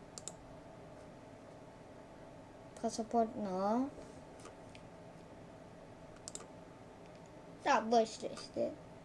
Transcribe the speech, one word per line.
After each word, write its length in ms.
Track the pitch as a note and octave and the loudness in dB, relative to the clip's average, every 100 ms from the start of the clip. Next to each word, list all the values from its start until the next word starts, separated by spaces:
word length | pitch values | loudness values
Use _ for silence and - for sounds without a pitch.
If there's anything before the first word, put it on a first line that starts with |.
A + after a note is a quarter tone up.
| - - - - - - - - - - - - - - - - - - - - - - - - - - - - | -12 -10 -10 -10 -12 -14 -12 -14 -12 -12 -14 -14 -14 -14 -14 -14 -14 -14 -14 -14 -14 -14 -14 -14 -14 -14 -14 -2
Pasaport 540 | A3+ A3+ A3 A#3+ A3 - | 0 0 6 8 6 4
no. 440 | G#3 F#3 G3+ A#3 C#4 - - - - - - - - - - - - - - - - - - - - - - - - - - - - - - - - - - - - - | 2 4 6 8 6 0 -10 -12 -12 -12 -12 -12 -14 -12 -14 -14 -14 -14 -14 -12 -14 -14 -14 -14 -14 -14 -14 -12 -10 -10 -10 -12 -14 -14 -14 -14 -14 -14 -14 -14 -14 0
Tamam, 280 | - B3 A3 | 8 8 10
bu 80 | A#3 | 10
işte, 300 | A3+ - G#3+ | 8 2 -4
işte. 380 | - - A2 A#2+ D3 - - | -4 -4 2 2 2 -10 -14